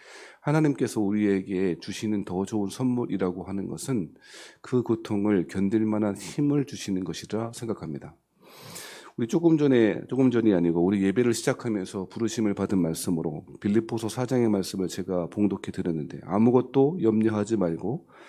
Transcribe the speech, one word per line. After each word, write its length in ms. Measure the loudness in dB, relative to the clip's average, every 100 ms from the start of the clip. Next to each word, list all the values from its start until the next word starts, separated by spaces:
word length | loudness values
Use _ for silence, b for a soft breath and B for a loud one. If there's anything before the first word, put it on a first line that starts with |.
| B B B B
하나님께서 640 | 0 2 2 2 -2 0
우리에게 800 | 0 2 2 2 0 -2 -2 -2
주시는 420 | -8 -6 -4 -4
더 220 | -4 -4 -2
좋은 240 | -2 -4
선물이라고 760 | -2 -2 -2 -2 -2 -2 -4
하는 240 | -8 -8 -6
것은 460 | -8 -4 -4 -4 -10 B B B B
그 220 | -4 -2
고통을 640 | 0 -2 -2 -2 2 2 0
견딜 380 | -2 0 2 2
만한 300 | 0 0 -2
힘을 500 | -8 -2 2 2 0
주시는 380 | -6 -4 -4
것이라 480 | -4 -8 -6 -6 -6
생각합니다. 640 | -8 -8 -8 -8 -10 -12 -18 _ _ B B B B B B B -6
우리 100 | -2
조금 300 | 2 4 4
전에, 440 | 6 6 6 2 -2
조금 200 | 2 4
전이 240 | 4 4
아니고 300 | 4 4 4
우리 180 | 4 4
예배를 320 | 2 2 2
시작하면서 760 | 2 -2 -2 -4 -4 -4 -8 -8
부르심을 440 | -4 -4 0 0
받은 240 | 0 0 2
말씀으로 680 | 0 -2 -2 -2 -2 -6 -12 -6
빌립보서 480 | 0 2 0 -4 -4
사 160 | -4 -2
장의 240 | 2 2
말씀을 400 | 2 -2 -4 -4
제가 380 | -4 -4 -4 -4
봉독해 440 | 0 0 0 -6
드렸는데, 480 | -4 -2 -2 -4 -10 -4
"아무것도 760 | 4 6 6 4 2 2 4
염려하지 540 | 2 4 2 2 0 0
말고 540 | 0 -2 -4 -6 -8 B